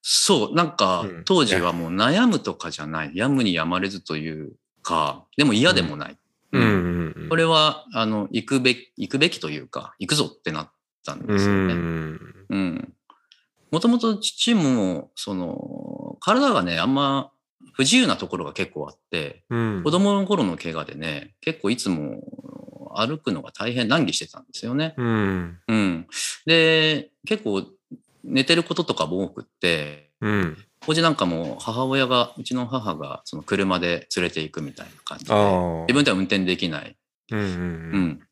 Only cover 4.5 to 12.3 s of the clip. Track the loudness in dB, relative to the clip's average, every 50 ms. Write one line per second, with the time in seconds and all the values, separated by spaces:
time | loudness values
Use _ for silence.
4.5 | -16 _ _ _ _ _ _ -2 0 2 2 0 -2 -6 -12 _ _ 2 4 4
5.5 | 6 6 4 4 4 2 0 -2 -4 -8 -10 -12 -14 _ _ _ _ _ _ _
6.5 | 2 4 4 4 4 4 2 0 0 -2 -2 -4 -6 -10 -4 -2 2 2 4 4
7.5 | 6 4 4 4 2 -2 -12 -8 -2 -2 0 0 0 -2 -2 -2 -2 -4 -2 0
8.5 | 0 2 4 2 2 2 -4 _ _ -8 -8 -4 0 0 0 0 0 -4 -8 -8
9.5 | -8 -10 -12 -10 -12 -12 -12 -12 -12 _ -4 -2 0 0 0 -2 -4 _ _ -6
10.5 | -6 -6 -8 -10 _ _ _ _ _ _ _ -12 -10 -8 -4 0 2 4 4 4
11.5 | 4 2 2 2 0 0 -2 -4 -4 -4 -6 -8 -10 -12 -16 -20